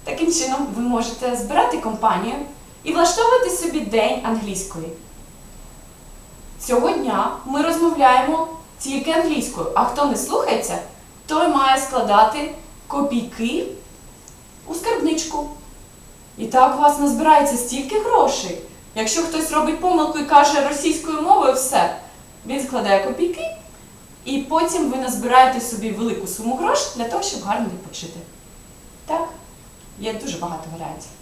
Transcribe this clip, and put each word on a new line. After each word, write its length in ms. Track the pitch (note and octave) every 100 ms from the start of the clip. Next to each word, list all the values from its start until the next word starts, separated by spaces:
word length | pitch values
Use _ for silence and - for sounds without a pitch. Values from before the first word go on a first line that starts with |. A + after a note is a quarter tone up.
Таким 300 | - - E4
чином, 340 | - C4 C4 C#4 G#3
ви 60 |
можете 540 | A#3+ A#3+ A#3 - B3 A#3+
збирати 420 | G3+ D#4 A#4+ -
компанію 580 | A3 G#3 A3 F#3 A3 C#4 D4 - - -
і 100 | C#4+
влаштовувати 560 | E4+ F4 - A#4 B4 F#4+
собі 300 | - E4 D#4
день 400 | G#3 A3 G#3+ B3+
англійської. 640 | A3+ A3+ G#3 F#3 - E3 E3 D#3+ - - - - - - - - - - - - - - - -
Цього 320 | - B3 -
дня 400 | - B3+ G3 A3+ - C4
ми 160 | C#4
розмовляємо 840 | D#4+ E4 E4+ D#4 C4 B3+ C4+ D#4+ D#4+ - - -
тільки 320 | C4+ C4+ D#4+
англійською, 600 | E4 E4 D4 - - - -
а 100 | -
хто 200 | - C#4+
не 120 | -
слухається, 600 | - - - - - - - - - - -
той 220 | D#4 E4+
має 340 | C#4 C4+ C4
складати 720 | - G#3 G#3 G#3 A3 D4 D4+ - - - -
копійки 800 | C#4 B3+ A#3+ - - A#3 E4+ - - - - - - - - - - -
у 60 | F4
скарбничку. 760 | A4 A#4 D#4 D#4 - D4 D4 - - - - - - - - -
І 80 | A3+
так 300 | B3+ C4+ C#4
у 40 |
вас 180 | D4 C#4+
назбирається 580 | C#4+ - D#4 D4 C#4+ A#3+
стільки 420 | - C#4 C4+ G#4
грошей. 600 | A4+ A#4 - - F#3 E3+ - - - G#3+
Якщо 260 | A3+ D#4+
хтось 300 | E4 D#4+ -
робить 280 | D4+ D#4 D#4+
помилку 400 | F4+ E4+ D4+ D#4
і 60 | C#4+
каже 420 | D4 C#4+ C#4+ C#4
російською 540 | C#4+ D#4+ - - D#4
мовою, 320 | E4 G#4 C4+
все, 420 | B3+ - - - - - - - - A3
він 180 | C4+
складає 400 | B3+ B3 G3+ G3
копійки, 540 | - - F4 D#4+ E5 - - - - - - - -
і 120 | C#4
потім 540 | - D#4+ E4+ F4+ D4
ви 60 | B3+
назбираєте 640 | B3+ G#3+ A#3 B3+ B3+ A#3+
собі 300 | A3+ G#3 G#3+
велику 360 | G3 A3+ F#3+ F#3+
суму 280 | - A3+ C4
грошей 320 | G4+ D5 - A#3+
для 140 | A#3
того, 140 | C#4+
щоб 180 | G4 -
гарно 220 | F3+ A3+ G#3
відпочити. 540 | F3+ D#3+ - E3 E3 E3 - - - - - - - -
Так, 220 | D#4 - - - - - - - -
є 140 | G#3+
дуже 240 | G#3+ - E3+
багато 260 | F3 D#3+ E3
варіантів. 360 | E3 D#3 D#3 - -